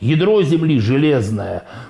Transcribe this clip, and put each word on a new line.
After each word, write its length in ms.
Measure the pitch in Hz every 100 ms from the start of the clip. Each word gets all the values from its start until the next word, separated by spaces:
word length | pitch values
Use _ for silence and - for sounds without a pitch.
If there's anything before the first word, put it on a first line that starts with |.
ядро 420 | 110 156 185 214
Земли 380 | 151 165 160 135
железное. 840 | 104 135 151 135 101 107 95 90 - -